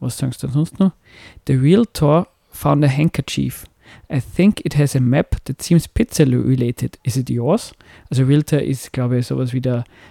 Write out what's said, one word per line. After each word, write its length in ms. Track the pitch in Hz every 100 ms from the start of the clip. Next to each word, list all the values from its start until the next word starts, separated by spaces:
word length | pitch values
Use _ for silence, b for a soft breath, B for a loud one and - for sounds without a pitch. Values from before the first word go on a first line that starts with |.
was 160 | 127 -
sagst 260 | 131 127
du 60 | 139
sonst 280 | 135 165 -
noch? 120 | 190 - B B B B -
"The 60 |
realtor 760 | 135 139 190 233 - 147 156 185 _ _
found 340 | - 147 147
a 60 | 143
handkerchief. 760 | 135 - - - - 131 - - _ B B -
I 80 | 147
think 460 | - - 190 208 -
it 120 | 147
has 160 | 147
a 60 | 135
map 380 | 123 135 - - -
that 160 | 160
seems 260 | - 170 -
pizza 380 | - 233 - 139
related. 760 | 123 123 131 120 117 - -
Is 120 | - 117
it 140 | 127
yours?" 440 | 120 120 190 - - b b b
Also 160 | 127 131
Realtor 340 | 147 151 147
ist, 320 | 127 135 -
glaube 280 | - 123 123
ich, 80 | 123
sowas 260 | 131 127
wie 80 | 123
der, 240 | 127 120 123 b b